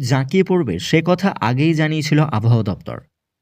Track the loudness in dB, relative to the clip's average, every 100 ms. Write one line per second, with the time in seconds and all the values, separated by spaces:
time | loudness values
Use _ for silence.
0 | 0 -2 2 0 2 0 0 -4 0 0
1 | 2 0 0 -2 -2 2 2 2 0 -2
2 | 0 0 2 0 2 2 0 -6 -10 -14
3 | -16 _ _ _